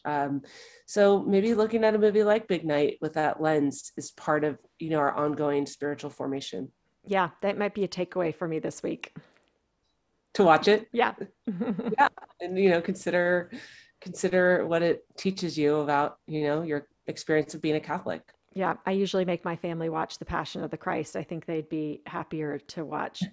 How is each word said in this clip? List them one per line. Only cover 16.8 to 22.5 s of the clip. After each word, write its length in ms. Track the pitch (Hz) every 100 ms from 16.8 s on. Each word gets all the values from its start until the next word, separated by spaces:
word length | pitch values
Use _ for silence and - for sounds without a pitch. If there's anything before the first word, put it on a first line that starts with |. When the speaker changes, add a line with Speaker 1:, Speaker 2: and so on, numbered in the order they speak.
| 143 _ -
Speaker 1:
experience 480 | 156 - 156 147
of 80 | 160
being 140 | 156 151
a 40 |
Catholic. 420 | 151 175 185 80 - _ _
Speaker 2:
Yeah. 220 | 190 180 -
I 60 | -
usually 320 | 190 196 190
make 220 | 180 175 180
my 100 | 165
family 320 | 175 165 165
watch 300 | 160 - -
The 80 | 156
Passion 360 | 170 151 -
of 80 | 160
the 60 | 156
Christ. 400 | 185 151 151 190
I 60 |
think 240 | - 165 -
they'd 220 | 160 151
be 320 | 160 151 147 -
happier 520 | 170 156 156 151